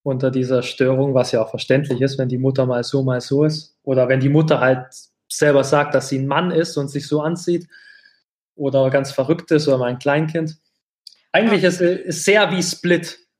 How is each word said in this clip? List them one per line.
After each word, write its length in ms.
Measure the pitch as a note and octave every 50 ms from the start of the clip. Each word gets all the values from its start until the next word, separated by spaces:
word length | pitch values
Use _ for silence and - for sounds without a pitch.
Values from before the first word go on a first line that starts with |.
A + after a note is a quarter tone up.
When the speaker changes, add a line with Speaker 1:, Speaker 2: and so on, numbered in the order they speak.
| _
Speaker 1:
unter 280 | C#3+ C3 B2+ C3+ C3
dieser 320 | B2 C3 B2+ B2 C3 B2 B2
Störung, 520 | - - - C3 B2+ C3 C3 C#3 C#3 C3
was 180 | B2+ B2 - -
ja 100 | A2+ A2
auch 60 | -
verständlich 540 | - - - - C3 C#3 D3 C#3 C3 A#2+ C3+
ist, 160 | C3+ C3+ C#3
wenn 100 | C3 C3
die 80 | B2+
Mutter 300 | B2 C3 C3+ C3+ C3+ C3
mal 180 | B2 B2 A#2+ A#2
so, 180 | - - C#3 C3
mal 200 | C3 B2 B2 A#2+
so 200 | - C#3 C#3+ D3+
ist. 340 | D#3 D#3 D3+ - _ _ _ _
Oder 240 | C#3 C3 B2+ B2+ A#2+
wenn 120 | C3 C3
die 80 | C3 C#3
Mutter 320 | C#3+ D#3 D#3+ D#3 D3 B2
halt 240 | B2 C3 C3 C3+ - - - - - _ _ _ _ - -
selber 320 | - D3+ D3 C#3 C#3 C3
sagt, 300 | C3+ D3+ D3 C#3+ D3 -
dass 160 | C3 C3 -
sie 80 | C#3 C3
ein 80 | C3+
Mann 240 | C#3 C#3 D#3+ F#3 F3+
ist 260 | E3 D#3+ E3+ E3+ -
und 120 | D3 C#3 C#3
sich 200 | C#3 C#3+ C#3 -
so 140 | D3+ D3+ D3
anzieht. 440 | D#3+ E3+ F3 - F3+ F3 E3 F3 - - - - - - _ _ _ _ _ _ _ _ _ _ _ _
Oder 360 | - C#3+ C#3 C3 C3+ C3+ C3
ganz 200 | C#3 C#3 C3+ C3+ -
verrückt 380 | - C3 C3+ E3 E3+ - -
ist 160 | D#3+ D3 D#3
oder 120 | D3 C3+ B2+
mal 80 | B2
ein 120 | A#2+ B2 C3
Kleinkind. 600 | - D3 C#3+ D#3 D#3+ D#3 D#3+ E3 D#3+ D#3 D#3 - _ _ _ _ _ _ _ _ _ - - _ _ _ -
Eigentlich 320 | F3 A3 A3+ G#3 E3+ F3+
Speaker 2:
Ah. 40 | F3+
Speaker 1:
ist 120 | F3 -
es 440 | F3+ F3 F3+ F3+ - F3+ D#3+ - -
sehr 240 | G3 G3+ G#3+ G3+ E3+ F#3
wie 100 | F#3 D#3+
Split. 560 | - - - - F3 F3 E3+ E3+ - - - _ _ _ _